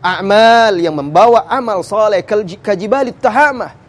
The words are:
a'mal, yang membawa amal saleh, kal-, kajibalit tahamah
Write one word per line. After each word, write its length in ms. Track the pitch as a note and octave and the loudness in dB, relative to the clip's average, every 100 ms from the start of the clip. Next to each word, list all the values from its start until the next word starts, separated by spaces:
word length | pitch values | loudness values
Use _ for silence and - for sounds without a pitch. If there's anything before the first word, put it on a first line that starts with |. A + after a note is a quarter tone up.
a'mal, 800 | F3 F3+ G3 G#3 A3+ A#3 A3+ F#3 | -4 -4 0 4 4 4 2 0
yang 160 | E3+ D3+ | -2 -4
membawa 480 | C#3+ E3 A3+ A#3 - | 0 2 4 4 0
amal 380 | A#3+ A#3 G3 D#3 | -6 -4 -6 -4
saleh, 320 | G#3 G#3+ G#3 G#3 | -2 0 0 -2
kal-, 160 | G#3 G3 F#3+ | -4 -4 -10
kajibalit 560 | - G3 G3+ C4+ C4 - | -6 -4 -2 -2 -2 -2
tahamah 480 | B3 A3 D4 C4 D#3+ - | -2 2 0 0 -10 -14